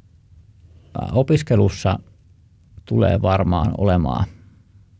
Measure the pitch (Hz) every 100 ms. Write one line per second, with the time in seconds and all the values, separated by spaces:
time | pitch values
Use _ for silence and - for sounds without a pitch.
0 | - _ _ - - - - - - -
1 | - 117 135 156 151 110 101 - 98 92
2 | - - _ _ _ _ _ - - 113
3 | 98 95 98 95 87 87 85 - 101 90
4 | 71 62 - - - - _ - - _